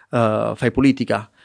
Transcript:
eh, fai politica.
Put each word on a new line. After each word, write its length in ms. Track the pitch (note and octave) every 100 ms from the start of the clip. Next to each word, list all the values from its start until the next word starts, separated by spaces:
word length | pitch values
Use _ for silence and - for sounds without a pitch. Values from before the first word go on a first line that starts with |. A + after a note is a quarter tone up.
| _
eh, 420 | B2 A2+ G#2+ A2 A2
fai 160 | B2
politica. 580 | B2+ C3+ C3 A#2 G#2+ G#2+ _